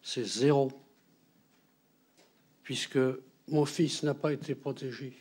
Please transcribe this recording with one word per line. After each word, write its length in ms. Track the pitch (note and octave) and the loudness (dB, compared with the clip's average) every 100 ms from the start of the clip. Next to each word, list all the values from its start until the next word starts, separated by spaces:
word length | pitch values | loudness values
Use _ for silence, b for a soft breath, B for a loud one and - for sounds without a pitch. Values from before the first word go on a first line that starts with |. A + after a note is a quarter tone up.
c'est 220 | - B2+ | -8 -6
zéro, 480 | G#2+ G2+ C#3 C#3+ C3+ - - _ _ _ _ _ _ _ _ _ _ _ _ _ _ _ _ _ | -4 2 4 4 2 -4 -20 _ _ _ _ _ _ _ _ _ _ _ _ _ _ _ _ _
puisque 360 | - C3 - C#3 C3 C3 - _ - | -8 -6 0 2 2 0 -10 _ -2
mon 180 | D3+ C#3+ | 2 2
fils 360 | - D#3 - | 2 0 2
n'a 120 | D3+ | -2
pas 180 | C#3+ D3+ | 0 -2
été 220 | D3 - | -2 -4
protégé. 600 | C3+ C#3+ C3 C3+ A#2 C3+ - | -6 -6 -6 -8 -8 -12 -14